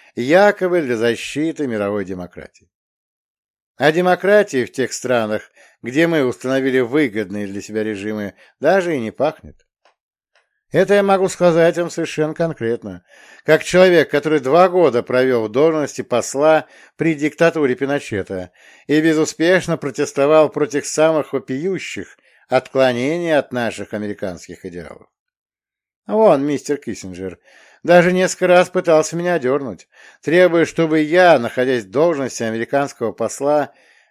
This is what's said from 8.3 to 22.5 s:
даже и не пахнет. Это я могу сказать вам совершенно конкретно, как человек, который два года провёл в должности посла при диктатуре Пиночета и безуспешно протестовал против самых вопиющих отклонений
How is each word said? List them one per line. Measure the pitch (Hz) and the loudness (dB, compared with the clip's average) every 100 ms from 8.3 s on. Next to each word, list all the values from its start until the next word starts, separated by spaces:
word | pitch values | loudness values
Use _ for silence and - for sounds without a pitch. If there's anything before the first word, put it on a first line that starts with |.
| - _ - | -12 _ -4
даже | 139 190 175 | 0 0 -2
и | 147 | -4
не | 110 | -6
пахнет. | - 143 - 76 - _ _ _ _ _ _ _ _ _ _ _ | -4 -4 -6 -16 -20 _ _ _ _ _ _ _ _ _ _ _
Это | 156 185 | -2 2
я | 202 | 2
могу | 202 196 185 | 2 2 0
сказать | - 175 165 170 170 | 0 2 4 2 0
вам | 170 | -4
совершенно | - 160 - 156 | -6 -6 -4 -4
конкретно, | 156 165 151 113 117 104 90 _ _ - - | -2 -6 -4 -4 -6 -8 -16 _ _ -20 -6
как | - 156 | 0 0
человек, | - 180 185 170 135 | 2 4 6 4 2
который | 147 151 151 | 0 0 -2
два | 127 165 185 | 2 4 4
года | 180 156 117 | 4 2 2
провёл | - 123 131 123 | 0 0 2 0
в | 110 | 0
должности | 113 160 156 139 - | 0 2 0 -4 -8
посла | - 120 - 135 151 156 - - _ - | -4 -4 -2 0 4 2 0 -18 _ -6
при | 160 | -4
диктатуре | 151 147 - 165 160 139 | -2 -4 0 0 2 0
Пиночета | 127 135 143 - 101 90 95 90 _ _ - - | 0 -2 -4 -4 -8 -6 -8 -10 _ _ -12 -2
и | 151 | 2
безуспешно | 160 156 151 - 165 185 - 160 | 2 2 0 0 0 0 0 -6
протестовал | 143 123 143 - 143 156 147 | -6 -6 -4 0 4 4 4
против | 147 143 139 - | 0 -4 -4 -4
самых | - 156 156 - | 0 0 0 -4
вопиющих | 135 - 131 180 180 - - 90 _ _ _ | -8 -6 -8 -6 -6 -10 -14 -14 _ _ _
отклонений | - | -2